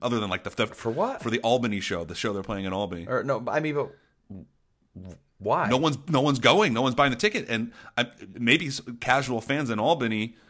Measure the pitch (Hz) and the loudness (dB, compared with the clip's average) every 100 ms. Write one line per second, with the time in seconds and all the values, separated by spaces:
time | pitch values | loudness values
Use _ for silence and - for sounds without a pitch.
0 | 123 120 104 92 98 - 104 - 117 127 | -2 0 0 -4 -4 -2 -2 -2 -6 -2
1 | 226 269 120 117 113 123 117 101 - 90 | -2 -2 -4 -2 2 2 2 -2 -4 -6
2 | 82 87 113 101 95 101 98 95 101 87 | -6 -6 -4 -4 -6 -6 -4 -4 -4 -6
3 | 85 123 139 123 120 135 156 143 117 - | -4 -4 -2 -4 -2 -2 -2 -2 -4 -10
4 | _ _ _ 98 - _ _ _ _ 92 | _ _ _ -18 -18 _ _ _ _ -18
5 | 92 82 _ _ 98 151 135 127 156 131 | -16 -18 _ _ 0 2 4 2 2 0
6 | - 143 147 135 117 170 208 113 131 123 | 0 2 4 4 6 6 6 4 2 4
7 | 139 120 208 160 139 113 117 - - - | 2 4 0 0 -2 -4 -4 -8 -8 -4
8 | 120 - 95 110 117 156 147 139 - 117 | -4 -6 -18 -2 4 4 4 -6 -10 -8
9 | 123 131 127 117 110 143 135 107 120 165 | 2 2 2 -4 -2 -2 -2 0 2 2
10 | 117 107 110 - _ | 0 -2 -4 -8 _